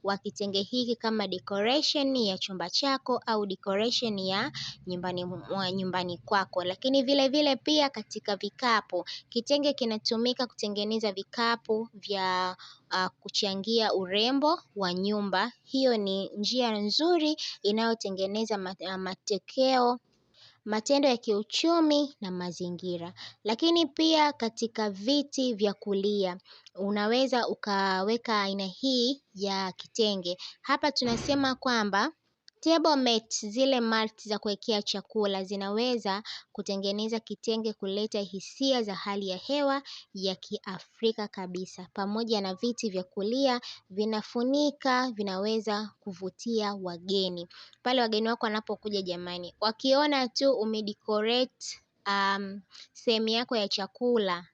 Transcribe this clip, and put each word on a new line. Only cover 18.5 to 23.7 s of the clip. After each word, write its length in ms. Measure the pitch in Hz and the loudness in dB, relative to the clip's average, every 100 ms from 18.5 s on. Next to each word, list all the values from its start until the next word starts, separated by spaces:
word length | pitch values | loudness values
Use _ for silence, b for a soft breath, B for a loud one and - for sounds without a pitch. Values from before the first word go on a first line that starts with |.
| 208 | -2
ma-, 180 | 185 190 180 | -4 -8 -8
ah, 100 | 190 | -6
matokeo, 1000 | 185 185 - 196 - - 262 262 240 247 _ _ _ b b b | -6 -8 -4 -4 -4 2 4 6 4 2 _ _ _ b b b
matendo 440 | - 214 220 277 277 | -4 -4 2 4 4
ya 80 | 240 | 2
kiuchumi 1000 | 240 208 214 - 330 339 311 294 285 - | 2 0 0 0 4 4 6 4 2 -4
na 100 | 190 | -6
mazingira. 840 | 180 180 165 175 175 185 175 170 180 B B | -6 -6 -6 -6 -6 -6 -6 -8 -12 B B
Lakini 420 | 202 226 330 | -2 2 4